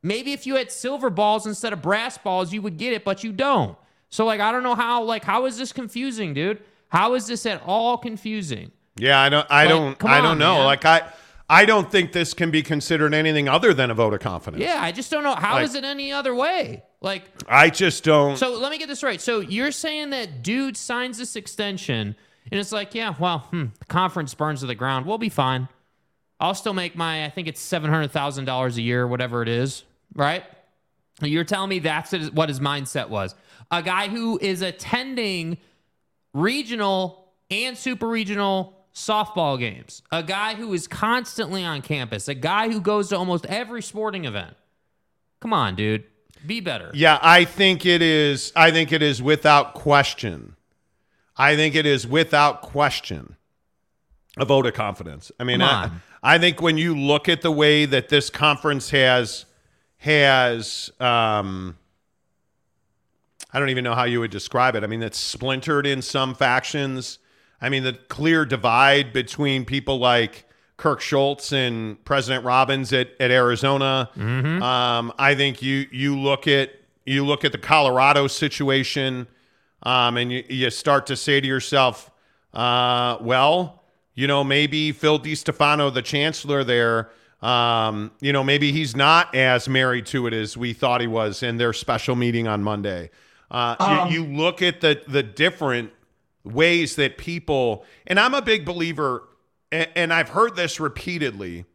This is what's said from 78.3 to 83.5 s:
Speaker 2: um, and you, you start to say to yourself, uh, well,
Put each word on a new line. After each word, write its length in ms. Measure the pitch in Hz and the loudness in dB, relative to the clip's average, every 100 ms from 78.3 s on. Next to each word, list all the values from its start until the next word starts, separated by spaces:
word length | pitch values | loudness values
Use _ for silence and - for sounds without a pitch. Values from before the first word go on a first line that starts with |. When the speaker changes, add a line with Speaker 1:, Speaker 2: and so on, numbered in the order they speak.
| - 151 - 139 135 131 - 135 127 120 _ _ _ _ _ | 0 -4 -2 0 0 0 -2 -4 -4 -10 _ _ _ _ _
Speaker 2:
um, 340 | - 127 120 120 | -2 2 2 2
and 120 | 120 | -2
you, 140 | 127 123 | -4 -6
you 180 | 131 127 | -2 -2
start 380 | - - 139 139 | -2 2 2 0
to 100 | 131 | -6
say 240 | - 139 | 0 0
to 60 | 135 | 2
yourself, 640 | 131 - 143 127 120 - _ _ _ _ | -4 0 2 2 0 -16 _ _ _ _
uh, 640 | - 123 123 123 123 123 117 | -4 0 2 2 0 0 -4
well, 600 | 113 127 139 | 0 4 4